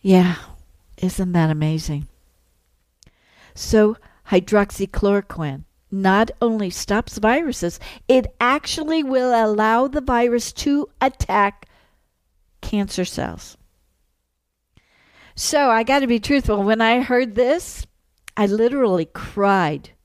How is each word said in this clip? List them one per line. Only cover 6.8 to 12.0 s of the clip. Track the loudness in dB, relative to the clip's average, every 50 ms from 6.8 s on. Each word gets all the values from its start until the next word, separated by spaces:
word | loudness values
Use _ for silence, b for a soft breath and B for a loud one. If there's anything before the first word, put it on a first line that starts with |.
| -4 -2 -2 -2 -2 -6 -2 2
viruses, | 2 2 2 2 0 -4 -6 -4 -6 -6 -6 -8 B B B B B
it | _ 4 4 4 0 -4 _
actually | 0 0 0 -2 -2 -6 -8 -6 -4 -2 -2 -2 -2
will | 0 0 0 2 2 2
allow | 2 2 2 2 2 2 2 2 2 0 0
the | -2 -4
virus | -2 0 0 2 2 2 0 0 -2 -4 -10
to | -6 -2 0 0 0 -2 -4 _ _
attack | -2 -2 -2 _ -6 -2 0 0 0 0 -2 _ -20 _ _ _ _ _ _ _